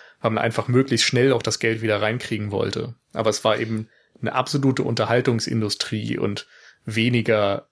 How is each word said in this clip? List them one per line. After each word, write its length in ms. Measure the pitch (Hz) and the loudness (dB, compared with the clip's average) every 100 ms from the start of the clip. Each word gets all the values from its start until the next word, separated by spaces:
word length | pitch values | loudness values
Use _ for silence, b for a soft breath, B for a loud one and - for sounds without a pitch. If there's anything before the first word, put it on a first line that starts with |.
| B B | B B
haben 180 | 113 110 | -2 0
einfach 300 | 120 117 107 | 0 -2 2
möglichst 400 | 123 135 113 - | 2 4 2 2
schnell 240 | 123 135 | 4 4
auch 100 | 120 | 2
das 160 | 113 - | 0 0
Geld 220 | 113 110 | 0 0
wieder 200 | 110 104 | 0 0
reinkriegen 500 | 107 120 - 110 104 | 0 -2 -4 -4 -2
wollte. 440 | 104 107 113 117 - _ | -2 -2 -2 -8 -10 _
Aber 160 | - 110 | -2 0
es 140 | 107 | 2
war 160 | 113 110 | 0 0
eben 280 | 113 110 110 b b - | -2 -6 -8 b b -8
eine 120 | 117 | -4
absolute 500 | 127 127 147 135 127 | -2 -2 0 2 2
Unterhaltungsindustrie 1300 | 120 117 107 120 127 113 - 117 104 - - 110 113 120 | -2 0 2 2 2 0 0 -2 -2 -4 -4 -4 -4 -4
und 300 | 104 101 - b b b - | -4 -4 -12 b b b -6
weniger 840 | 110 117 120 110 107 101 98 - | 0 2 2 2 2 2 -2 -8